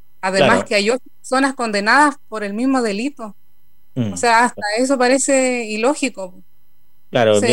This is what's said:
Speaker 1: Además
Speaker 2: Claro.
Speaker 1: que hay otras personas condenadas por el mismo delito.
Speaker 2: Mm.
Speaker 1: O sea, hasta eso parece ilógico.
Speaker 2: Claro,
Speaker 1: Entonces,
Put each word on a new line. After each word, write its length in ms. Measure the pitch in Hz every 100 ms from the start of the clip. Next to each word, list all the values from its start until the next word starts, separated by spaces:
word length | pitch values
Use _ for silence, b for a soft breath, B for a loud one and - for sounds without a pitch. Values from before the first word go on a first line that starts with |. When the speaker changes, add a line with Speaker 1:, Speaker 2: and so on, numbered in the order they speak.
| - -
Speaker 1:
Además 280 | 190 190 -
Speaker 2:
Claro. 140 | 233 -
Speaker 1:
que 80 |
hay 160 | 208 202
otras 180 | 254 - -
personas 340 | - 254 269
condenadas 600 | 262 233 202 208 262 294 285 -
por 140 | 214
el 80 | 202
mismo 280 | 208 262 262
delito. 540 | 233 196 262 285 214 - - - - - -
Speaker 2:
Mm. 180 | - 110
Speaker 1:
O 40 | 90
sea, 280 | 240 226
hasta 180 | 240 - 208 214
eso 200 | 262 269
parece 640 | 247 269 277 269 254 247
ilógico. 720 | 220 214 233 302 254 220 185 185 - - - - - - -
Speaker 2:
Claro, 240 | 127 113
Speaker 1:
Entonces, 140 | 104 117